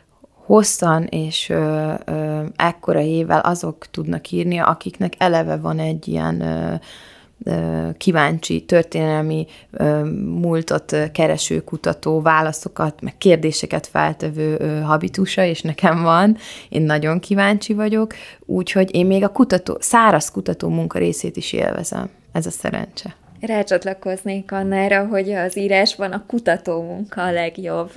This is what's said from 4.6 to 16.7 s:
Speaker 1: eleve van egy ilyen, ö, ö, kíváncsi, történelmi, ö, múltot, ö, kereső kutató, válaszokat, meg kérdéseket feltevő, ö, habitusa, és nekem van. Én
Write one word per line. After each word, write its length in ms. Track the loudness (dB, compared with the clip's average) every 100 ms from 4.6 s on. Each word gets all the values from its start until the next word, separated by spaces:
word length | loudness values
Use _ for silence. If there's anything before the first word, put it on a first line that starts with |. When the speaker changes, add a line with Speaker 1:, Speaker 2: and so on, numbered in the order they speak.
| 2 0 -6 -4 -6 0
Speaker 1:
eleve 380 | 2 2 0 -2
van 220 | -2 -2
egy 300 | -2 -4 -4
ilyen, 320 | -2 -2 -2
ö, 340 | -2 -2 -4 -6 -10 -20 -20 -20 _ _
ö, 440 | -6 -4 -2 -4 -4 -2
kíváncsi, 680 | 0 2 2 0 -2 -4
történelmi, 840 | 2 2 2 -2 0 0 -2 -4 -6 -12 -14
ö, 320 | -2 0 0 -2 -4 -4 -2
múltot, 520 | 0 0 0 -4 0
ö, 180 | -2 -2
kereső 540 | 0 2 0 -2 -4
kutató, 560 | -4 -4 -4 -2 0 2
válaszokat, 800 | 4 2 2 -4 -8 -4 -4 -4
meg 180 | -12 2
kérdéseket 680 | 6 6 4 -2 -4 -4 -2
feltevő, 680 | 0 0 -2 -6 -2 -2 -2
ö, 220 | -2 -2
habitusa, 640 | 0 0 0 -2 0 2
és 180 | 0 0
nekem 400 | -6 2 2 4
van. 340 | 4 6 6 2 -4 -18
Én 140 | -4